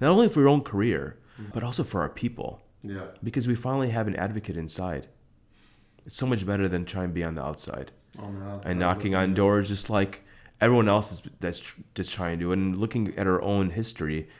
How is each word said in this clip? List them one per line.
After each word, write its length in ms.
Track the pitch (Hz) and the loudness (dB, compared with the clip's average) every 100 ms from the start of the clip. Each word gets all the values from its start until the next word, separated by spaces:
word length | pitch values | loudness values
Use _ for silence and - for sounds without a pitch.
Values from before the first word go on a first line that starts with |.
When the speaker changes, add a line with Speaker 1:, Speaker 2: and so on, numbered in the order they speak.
Speaker 1:
not 100 | 139 | 4
only 180 | 190 233 | 6 6
for 120 | 151 | 6
your 80 | 139 | 6
own 140 | 143 | 6
career, 560 | - 98 113 80 69 - _ - | 2 0 2 0 -4 -12 _ -16
Speaker 2:
Mm-hmm. 120 | 104 | -10
Speaker 1:
but 80 | 113 | -6
also 220 | 117 - | -4 -4
for 160 | - 95 | -2 -2
our 80 | 73 | -4
people. 540 | - 117 - - - _ _ | -4 -6 -6 -10 -10 _ _
Speaker 2:
Yeah. 240 | 101 98 95 - | -12 -10 -12 -10
Speaker 1:
Because 240 | 113 135 123 | -6 -2 0
we 80 | |
finally 360 | 120 131 135 131 | -2 0 0 0
have 180 | 113 107 | 0 -2
an 80 | 85 | -2
advocate 400 | 98 107 - 82 | -2 -4 -6 -6
inside. 500 | 80 - 92 73 - _ _ _ _ _ _ _ _ _ | -6 -6 -4 -6 -8 _ _ _ _ _ _ _ _ _
It's 120 | - - | -14 -6
so 100 | 131 | -2
much 180 | 117 | -2
better 240 | 95 101 98 | 0 0 0
than 160 | 87 | 0
trying 240 | 85 95 90 | -4 -4 -4
to 60 | |
be 80 | 85 | -2
on 140 | 82 80 | -4 -4
the 80 | |
outside 480 | 67 78 - - - - _ - | -8 -8 -10 -10 -12 -16 _ -16
Speaker 2:
On 220 | 101 98 | -12 -10
the 40 | |
outside 260 | 98 101 87 | -10 -8 -4
Speaker 1:
and 100 | 90 | 0
knocking 180 | 90 92 | 2 2
Speaker 2:
looking 160 | 107 | 2
Speaker 1:
on 100 | 95 | 2
Speaker 2:
in. 100 | 95 | 4
Speaker 1:
doors 340 | 95 101 104 98 | 4 6 6 2
just 200 | 98 - | -2 0
like 360 | 107 98 - - - - _ | 2 0 -2 -20 -20 -20 _
everyone 280 | 113 123 107 | 6 6 6
else 240 | 107 107 | 4 2
is, 100 | 85 - - | -8 -14 -8
that's 220 | 87 - | -6 -6
tr-, 200 | - - - | -12 -18 -14
just 180 | - 87 | -8 -8
trying 280 | - 87 85 | -4 -4 -2
to. 100 | 85 | 0
And 260 | 92 95 92 | 0 0 0
looking 400 | 110 120 101 - | -2 0 -2 0
at 100 | 98 | 2
our 140 | 90 | 2
own 300 | 98 101 92 | 2 2 2
history, 580 | 90 113 - 78 78 78 | -2 -6 -4 -4 -4 -6